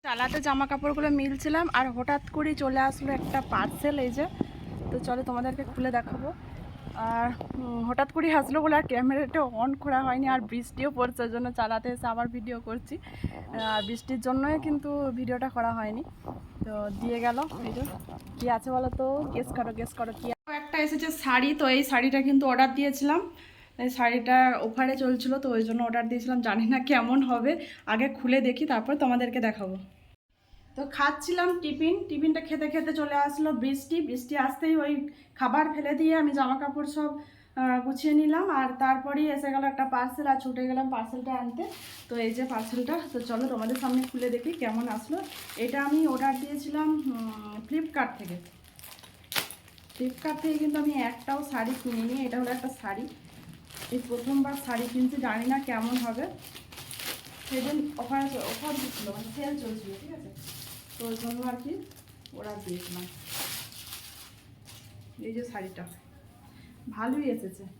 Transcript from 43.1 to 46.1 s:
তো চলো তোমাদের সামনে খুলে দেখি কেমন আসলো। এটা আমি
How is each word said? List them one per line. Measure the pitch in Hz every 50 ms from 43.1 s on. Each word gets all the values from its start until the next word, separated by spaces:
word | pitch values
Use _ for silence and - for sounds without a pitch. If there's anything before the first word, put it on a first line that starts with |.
| -
তো | 240 233 -
চলো | 233 226 262 254 254
তোমাদের | 220 220 226 254 254 262
সামনে | 254 254 254 254 -
খুলে | - 247 247 247 240
দেখি | 240 - 311 339 -
কেমন | 247 220 214 226 240 247 214
আসলো। | 220 - - 311 381 - - - - - - - - 226
এটা | 247 269 277 285
আমি | 285 294 311 320 285